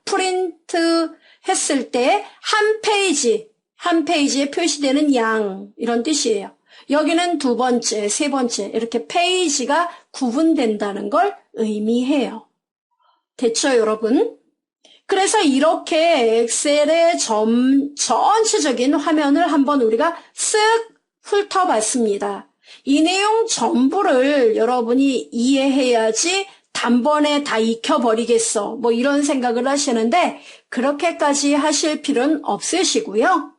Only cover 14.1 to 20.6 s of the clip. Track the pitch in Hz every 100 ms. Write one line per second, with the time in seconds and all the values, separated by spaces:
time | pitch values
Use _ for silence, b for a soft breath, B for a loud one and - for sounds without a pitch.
14.1 | 294 466 - _ _ _ _ b b -
15.1 | 381 392 440 320 262 311 330 - 311 339
16.1 | 302 226 226 233 - 302 294 294 330 330
17.1 | 339 - 214 220 233 262 277 285 - -
18.1 | 233 330 440 440 403 294 240 262 311 330
19.1 | 311 285 311 339 294 269 285 220 226 330
20.1 | - B - - 427